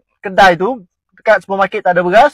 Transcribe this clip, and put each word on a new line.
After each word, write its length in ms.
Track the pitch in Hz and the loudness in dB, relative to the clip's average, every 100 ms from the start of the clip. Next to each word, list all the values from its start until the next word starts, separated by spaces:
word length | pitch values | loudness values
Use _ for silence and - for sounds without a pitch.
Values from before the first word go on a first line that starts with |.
| _ _ | _ _
kedai 320 | 202 190 196 170 | -8 2 2 2
tu, 240 | 190 254 175 _ _ _ | -4 -6 -14 _ _ _
dekat 240 | - 208 | -2 -2
supermarket 400 | - 196 190 214 | -2 -4 -4 -4
tak 80 | 190 | -2
ada 80 | 180 | -2
beras, 320 | 180 196 285 | 0 2 2